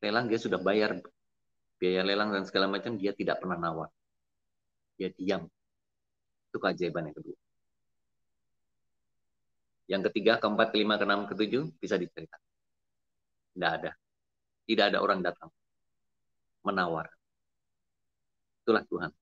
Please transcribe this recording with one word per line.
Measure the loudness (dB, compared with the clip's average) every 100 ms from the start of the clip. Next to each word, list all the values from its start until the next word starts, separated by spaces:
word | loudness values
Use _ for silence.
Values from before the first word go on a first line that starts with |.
lelang | -2 0 0
dia | -2
sudah | 0 0
bayar | 2 2 2 -2 -10 _ _ _ _ _ _ _
biaya | 2 2
lelang | 2 2 0
dan | -2
segala | 0 0 0
macam, | 0 -4 -4
dia | -4
tidak | -2 -2 -2
pernah | -4
nawar. | -4 -4 -4 -10 _ _ _ _ _ _ _ _ _ _ -8
Dia | -8
diam. | -4 -2 -2 -4 _ _ _ _ _ _ _ _ _ _
Itu | -2
keajaiban | -2 0 -2 -2 -6
yang | -10
kedua. | -14 -16 _ _ _ _ _ _ _ _ _ _ _ _ _ _ _ _ _ _ _ _ _ _ _ _ -4
Yang | 0 0
ketiga, | 4 4 4
keempat, | 2 2 2
kelima, | 2 2 2
keenam, | 2 0
ketujuh, | -2 -2 0 0 -2 -8
bisa | -2 -2
diceritakan. | -2 -10 -18 -20 _ _ _ _ _ _ _ _ _ _ _ -4
Tidak | -2 -2
ada. | -6 -10 _ _ _ _ _ _ 0
Tidak | 4
ada | 4 4
orang | 2 2
datang | 0 -4 -16 _ _ _ _ _ _ _ _ _ _ _
menawar. | -2 0 0 -2 -6 -14 _ _ _ _ _ _ _ _ _ _ _ _ _ _
Itulah | 0 0
Tuhan. | 0 -6 -6 -10